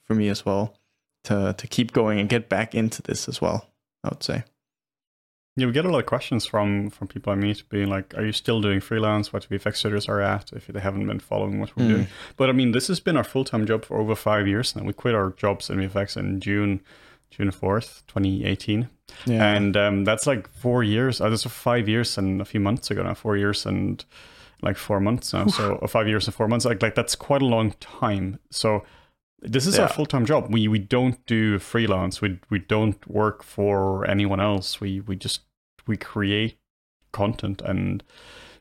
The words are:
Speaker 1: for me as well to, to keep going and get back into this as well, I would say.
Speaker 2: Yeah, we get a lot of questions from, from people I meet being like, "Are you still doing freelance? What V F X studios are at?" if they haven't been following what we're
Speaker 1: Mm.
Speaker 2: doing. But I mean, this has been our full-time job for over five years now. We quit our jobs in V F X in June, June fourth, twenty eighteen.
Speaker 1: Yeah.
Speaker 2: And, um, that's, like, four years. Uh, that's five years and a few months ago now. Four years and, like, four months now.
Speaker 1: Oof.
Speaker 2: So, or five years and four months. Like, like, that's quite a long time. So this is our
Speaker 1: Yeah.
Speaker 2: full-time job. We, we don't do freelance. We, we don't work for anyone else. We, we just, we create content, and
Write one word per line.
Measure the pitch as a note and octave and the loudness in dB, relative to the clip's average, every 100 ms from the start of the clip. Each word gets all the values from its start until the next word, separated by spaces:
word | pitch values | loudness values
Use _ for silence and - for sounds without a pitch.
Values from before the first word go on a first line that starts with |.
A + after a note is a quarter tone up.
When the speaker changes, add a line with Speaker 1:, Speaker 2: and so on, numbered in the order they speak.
Speaker 1:
for | - | -2
me | A2 G#2 | 2 2
as | G2+ - | 0 0
well | G2 G#2+ - _ _ _ _ | 0 -2 -6 _ _ _ _
to, | - G#2 F#2+ F#2+ | -2 0 2 -2
to | - | -4
keep | - A#2 | -2 0
going | - G#2+ G#2 | 2 2 2
and | G2+ | 2
get | A#2+ - | 0 2
back | G2 A2 | 0 0
into | A2+ A2 - | 0 -2 -2
this | - - - | -6 -6 -6
as | - | -2
well, | F2 F#2+ - _ _ _ | -2 -2 -6 _ _ _
I | - | -8
would | - | -6
say. | - A#2+ - _ _ _ _ _ _ _ _ _ _ - | -4 -6 -6 _ _ _ _ _ _ _ _ _ _ -2
Speaker 2:
Yeah, | B2+ | 0
we | |
get | C3 | 2
a | F3+ | 2
lot | D3+ | 0
of | - | 0
questions | B2 - A#2 - | -2 -2 -2 0
from, | G#2+ G2+ G2+ G#2 | 0 2 0 -2
from | - G2 | -6 -10
people | - - | -8 -2
I | G2 | 0
meet | G2+ G#2 - | 0 -2 -4
being | G#2 G2+ | -2 0
like, | F#2+ F#2+ - | -2 -4 -4
"Are | |
you | G#2+ | -4
still | - - A2+ | -2 -2 0
doing | G#2 G2 | 2 0
freelance? | - A2+ G#2+ G#2+ G2+ | 0 0 2 0 -2
What | G2 - | -6 -6
V | G2 | -4
F | G#2+ | -2
X | - | -2
studios | G#2+ G#2 - | -2 -2 0
are | G#2 | 0
at?" | G2 G2+ - | 0 0 -4
if | - - | -14 -12
they | G#2 | -6
haven't | F#2+ G2 G2+ | -4 -2 -4
been | G2+ | -4
following | - G2+ G2+ G2+ | -4 -2 -2 -2
what | G#2 - | -4 0
we're | |
Speaker 1:
Mm. | A#2+ | 2
Speaker 2:
doing. | A2 F#2+ - - - | 2 0 -6 -18 0
But | C3 | 2
I | |
mean, | B2+ B2 | 4 4
this | A#2 - | 2 0
has | F3 | -2
been | - D#3 | 2 0
our | |
full-time | A2+ C3+ C3 A#2 G#2+ | 2 -2 0 0 0
job | A2 | 0
for | - G#2+ | 0 -2
over | G#2+ | 0
five | G#2+ G#2+ G#2+ G2 | 0 2 2 4
years | G2+ B2+ - | 2 0 -4
now. | |
We | G2+ | -6
quit | - B2 A2 | -2 0 2
our | G2 | 0
jobs | - G#2 G2 - | 0 -2 -2 -2
in | F#2+ | -2
V | F#2+ | -2
F | G2+ | -2
X | G2 - | -4 -4
in | G2 F#2+ | -4 -4
June, | G2+ G2+ G2+ G2 - - - - _ | -2 0 0 -2 -6 -20 -20 -20 _
June | - G2+ | -2 -2
fourth, | - F#2+ G#2 - - - | 0 0 0 -2 -12 -8
twenty | - G2 F#2+ | -2 0 0
eighteen. | G#2+ F#2+ - G#2+ A#2+ - - - B2 | -2 -2 -2 -2 -2 -8 -20 -8 0
Speaker 1:
Yeah. | A2+ G#2+ | 4 4
Speaker 2:
And, | G#2 G2+ G2 | 4 2 4
um, | G#2 G2+ | 2 2
that's, | G2+ A2+ | 2 2
like, | D3 B2+ - | 0 -2 -4
four | - B2 B2 | -4 0 2
years. | A2 G#2+ C3 A#2+ | 4 2 2 2
Uh, | G#2+ | 0
that's | A2+ | 0
five | A#2+ - B2 A#2+ G#2 | -2 -4 0 2 2
years | A2 A#2 - | 2 0 0
and | G2 F#2+ | 0 0
a | |
few | G2 G#2+ | -2 0
months | G2 B2 - | 0 0 -2
ago | G2 | -4
now. | F#2 | -4
Four | F#2+ A2 G2+ | -4 -2 0
years | G2+ G#2 G2+ | 0 0 -2
and, | F#2+ G2 G2 - - - - - _ | -2 -2 -4 -10 -20 -20 -20 -20 _
like, | - G2 | -4 -4
four | - G2+ | -2 0
months | G2+ B2 - | 2 0 -2
now. | G2 G2 | 0 2
Speaker 1:
Oof. | |
Speaker 2:
So, | F#3 G2+ G2+ | 2 0 0
or | - | 0
five | A2+ G#2+ | 0 2
years | G#2+ - | 0 -2
and | |
four | - A2 | -2 0
months. | A#2+ | 2
Like, | B2 A2 | 0 0
like, | A2 | 0
that's | A#2 A#2 - | 0 -2 -4
quite | - C#3 | 0 2
a | C3+ | 4
long | A2+ G#2+ - | 2 0 -2
time. | - - A#2+ G2+ F#2+ G2 - | -12 -4 -2 0 -2 -6 -10
So | - A2 G#2 - - _ _ _ _ | -4 0 0 -4 -16 _ _ _ _
this | - B2+ D#3 | -4 0 2
is | G3+ | 2
our | G3 | 2
Speaker 1:
Yeah. | |
Speaker 2:
full-time | - D3+ C#3 A2+ | 0 -2 0 2
job. | D3+ - | 2 2
We, | A2+ G#2+ | 2 2
we | A2 | 2
don't | G2 B2 B2+ B2 - | 2 2 2 0 -2
do | A2+ A2 G2 | 2 2 0
freelance. | - A#2 A2 F#2+ F#2 - | 0 0 2 2 0 -2
We, | G#2 F2+ - | -4 -4 -4
we | G2+ | -4
don't | - G#2+ G#2+ G2+ - | 0 2 2 0 -4
work | G#2 G#2+ - | 0 0 -2
for | - - G2+ G2+ F#2+ F#2+ F#2+ | -10 -2 2 2 2 0 0
anyone | G2 G2+ G2 | 2 2 2
else. | G#2 G2+ F#2+ - | 2 0 -2 -6
We, | G2+ F#2+ | -4 -6
we | G#2 F#2+ | -4 -6
just, | - - - _ _ _ - | -4 -8 -10 _ _ _ -6
we | G#2 | -6
create | - A2 G2+ G#2 A2 - _ _ _ _ _ | -4 -2 0 2 0 -4 _ _ _ _ _
content, | - G#2 A2+ G2+ G2 | -2 -2 0 -4 -6
and | F#2+ F#2+ F#2+ G2 - - - - - - | -4 -2 -2 -4 -8 -20 -20 -20 -20 -20